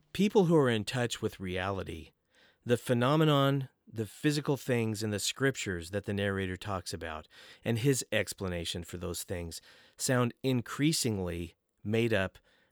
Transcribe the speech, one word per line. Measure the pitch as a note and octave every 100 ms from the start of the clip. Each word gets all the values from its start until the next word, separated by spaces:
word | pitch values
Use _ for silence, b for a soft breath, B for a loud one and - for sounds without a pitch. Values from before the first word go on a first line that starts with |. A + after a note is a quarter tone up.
| _
people | - G#3 A3+ E3+
who | E3
are | B2+
in | A2 G2
touch | C3 A#2+ -
with | A2 -
reality, | F#2 F2+ F#2+ F#2+ F2 E2 D#2+ _ b b b b A#2
the | A#2+
phenomenon, | - A#2+ B2+ D#3 D#3 C#3+ C#3 C#3 C3+ _ -
the | A2 G#2+
physical | - D3+ D3 D3 C3+
things | - A#2+ A2 G#2
in | A2
the | G2+
scriptures | - - C3+ - G#2 F2 E2
that | G2+ G2+
the |
narrator | G2+ G2+ G2 F#2+ F2+
talks | G#2+ F#2+ -
about | E2+ E2 D#2 - B B B -
and | A#2
his | C#3 B2+ -
explanation | G#2+ G2 - F#2+ F2 E2 F#2 E2+
for | F2+
those | F2 E2+
things | - F2+ E2+ - B B B -
sound | - B2+ A#2+ -
increasingly | C3 B2+ - - D3 D#3+ A#2+ G2+ F2 E2+ E2+ - _ _
made | G#2 A2+ A#2
up | G#2 F#2 - b b b